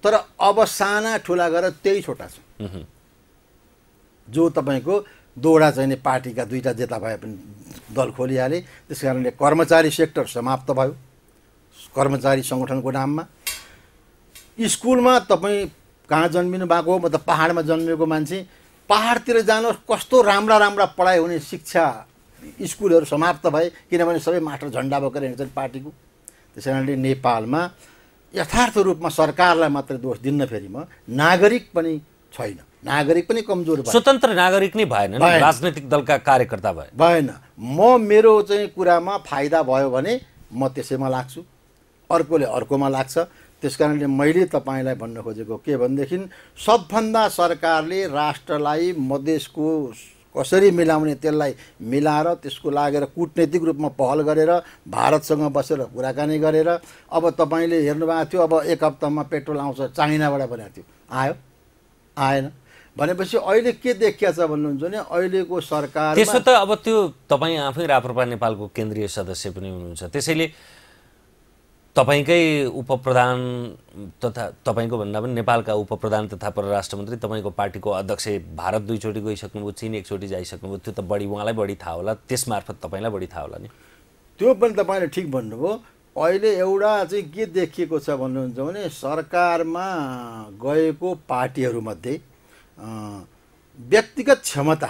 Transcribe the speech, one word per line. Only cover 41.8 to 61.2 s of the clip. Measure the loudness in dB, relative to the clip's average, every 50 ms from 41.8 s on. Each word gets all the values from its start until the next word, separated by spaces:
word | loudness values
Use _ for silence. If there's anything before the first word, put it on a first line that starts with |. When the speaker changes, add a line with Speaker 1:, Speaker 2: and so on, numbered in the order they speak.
| _ _ _ _ _ _
Speaker 1:
अर्कोले | 0 0 2 2 2 0 0
अर्कोमा | 0 -2 -4 -2 -2 -2 0 0 0
लाग्छ। | 0 -2 -4 -2 -2 -4 -4 -4 _ -20 -20 _ _ _
त्यस | -6 -6 0
कारणले | 2 2 2 2 0 0
मैले | 0 0 2 2 4 4 4 2 2
तपाईँलाई | 0 -4 -2 -2 -6 -4 -4 -4 -4
भन्न | -6 -8 -12 -12 -10
खोजेको | -10 -10 -10 -10 -8 -10 -10 -8
के | _ -4 0
भनेदेखि, | 0 0 0 0 -2 -2 -2 -4 -6 -8 -10 -16 -20 -20 -20 _
सबभन्दा | -6 2 4 4 4 2 0 -2 -2 -2 2 2 2 2 2
सरकारले | 2 2 2 2 2 0 2 2 2 2 0 -2 -4 -4 -4 -2
राष्ट्रलाई | -2 -2 -2 -2 -2 -6 _ -6 -4 -2 -2 -2 0 0 -2 -2 -2
मधेसको | -4 -4 -2 -2 -4 -2 -2 -2 -2 -4 -8 _ -4 -2 -2 0 -2 -4 -6 -10 -16 -20 -20 _ _ _ _
कसरी | _ -6 -2 2 4 6 6 6
मिलाउने, | 6 6 4 4 4 2 2 0 -2 -2
त्यसलाई | -2 0 0 0 0 -2 -4 -6 -14 -20 _ _
मिलाएर | -8 -2 -2 0 2 2 2 2 0 0 -2 -2
त्यसको | -6 -12 -12 -6 -6 -2
लागेर | 0 0 0 0 0 0 -2 -2
कूटनैतिक | -4 -6 -6 -4 2 0 0 2 2 0
रूपमा | 0 0 -2 -2 -4 -6 -2 0
पहल | 0 0 2 0
गरेर, | 0 2 2 2 4 4 4 2 0 -4 -20 _ _
भारतसँग | -8 -2 2 4 4 4 4 2 0 0 0 0 0
बसेर | 0 -2 -2 0 -2 -4 -4 -8
कुराकानी | -6 -6 -6 -4 -4 -2 -2 -2 0 2
गरेर, | 2 2 4 4 4 2 0 -2 -4 -12 -20 -20 -16 _
अब | -2 2 2 2 2
तपाईँले | 2 0 2 2 0 0 2 2 2
हेर्नुभएको | 2 2 0 0 0 0 0 0 -2 -2
थियो, | 2 2
अब | 2 4 4 2 2
एक | 2 0 2 2
हप्तामा | 0 0 0 -4 -2 -2 -2 -4
पेट्रोल | -4 -6 -6 -4 -4 -6 -4
आउँछ | -4 -6 -6 -6 -6 -6
चाइनाबाट | -2 0 0 2 2 2 2 0 0 -2 -4 -6
भनेको | -8 -12 -12 -16
थियो, | -20 -20 -20 _ _ _ _ _
आयो? | -4 -2